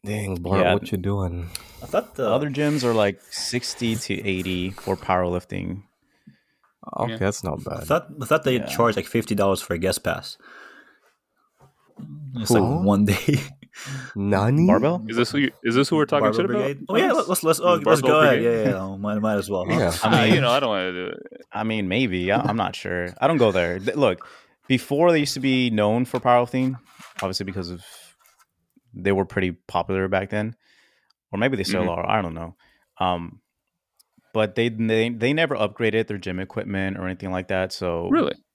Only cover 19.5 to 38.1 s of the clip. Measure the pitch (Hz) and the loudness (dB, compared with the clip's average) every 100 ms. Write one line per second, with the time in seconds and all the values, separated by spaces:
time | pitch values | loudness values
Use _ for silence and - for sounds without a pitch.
19.5 | 95 90 165 95 82 - - 113 107 123 | -4 0 2 2 0 2 4 4 4 4
20.5 | 131 131 101 92 90 90 - - - - | 2 2 0 -2 -4 -6 -8 -16 -20 -12
21.5 | 107 110 110 92 104 127 92 90 107 - | -6 -4 -2 0 0 0 0 0 0 0
22.5 | 110 92 - - 90 90 - 143 160 113 | -2 -4 -4 -6 -4 -6 -2 0 4 4
23.5 | 92 85 90 104 - 127 90 - - _ | 4 0 -2 -4 2 2 2 -8 -20 _
24.5 | _ _ 127 - 147 175 165 143 - 131 | _ _ -2 0 2 4 4 0 -2 0
25.5 | 131 123 107 104 113 127 127 127 123 120 | 2 2 2 2 2 -2 -2 4 4 4
26.5 | 127 131 131 _ - - - 95 92 98 | -2 -2 -4 _ -20 -18 -6 -6 -4 -6
27.5 | 95 87 90 - - - _ _ _ _ | -6 -8 -12 -16 -20 -20 _ _ _ _
28.5 | _ _ _ _ 101 92 98 95 - 92 | _ _ _ _ -4 0 0 0 -2 -2
29.5 | 85 - - - 95 95 95 98 104 107 | -4 -4 -4 -2 -2 0 -2 -2 -4 -4
30.5 | 117 _ _ _ _ _ _ _ 98 127 | -8 _ _ _ _ _ _ _ -2 -2
31.5 | 131 95 92 90 87 90 107 90 82 82 | 0 -2 -2 -2 -2 0 0 -2 -6 -12
32.5 | - _ _ _ - 92 87 87 98 _ | -14 _ _ _ -4 -2 -2 -6 -14 _
33.5 | _ _ _ _ _ _ _ _ 110 107 | _ _ _ _ _ _ _ _ 0 0
34.5 | 101 117 110 113 110 113 117 120 151 160 | 0 -2 0 0 2 2 0 0 2 0
35.5 | 139 104 - 113 110 110 104 95 90 95 | 0 -2 0 0 0 -2 -6 -6 -6 -6
36.5 | 113 101 98 95 98 92 92 98 92 90 | -8 -4 -4 -4 -4 -6 -6 -4 -6 -2
37.5 | 92 92 - 90 85 87 | -2 -2 -4 -4 -2 0